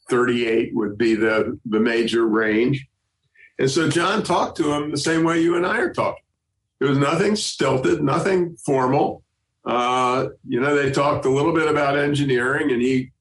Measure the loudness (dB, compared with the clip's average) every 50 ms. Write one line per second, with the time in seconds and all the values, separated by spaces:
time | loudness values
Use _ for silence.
0 | _ -2 0 0 2 2 0 0 0 0 0 0 0 -2 -2 -4 -4 -4 -2 0
1 | 0 2 2 2 2 0 0 0 -2 -2 -6 -8 -6 -2 0 0 0 2 0 0
2 | 0 0 0 0 2 2 2 0 0 2 2 2 2 0 0 -4 -6 -12 _ _
3 | _ _ _ _ _ _ _ _ -20 _ _ -2 -2 0 0 0 0 0 0 0
4 | 0 0 -2 -2 -2 0 0 0 -2 -2 -2 -2 -2 -2 -2 -2 -4 -4 -4 -4
5 | -2 0 0 2 2 2 2 2 2 2 2 0 0 -2 -2 -2 -2 -2 -2 -2
6 | -4 -4 -4 -8 _ _ _ _ _ _ _ _ _ _ _ -2 0 0 2 2
7 | 2 2 2 2 2 0 0 0 -2 -6 -4 -2 0 0 0 0 0 0 0 0
8 | 0 0 0 0 0 0 0 0 0 -2 -6 -8 -4 -2 0 2 2 2 2 2
9 | 0 -2 -4 -8 _ _ _ _ _ _ _ _ -8 -4 -2 -2 0 0 0 0
10 | 0 0 0 0 -2 -4 -8 -12 -8 -4 -2 0 0 2 2 2 0 0 0 0
11 | 2 0 0 0 0 0 2 2 2 2 2 2 2 2 2 2 0 0 0 0
12 | 0 0 0 0 0 2 2 2 0 0 0 0 0 0 0 0 2 0 0 0
13 | -2 -4 _ _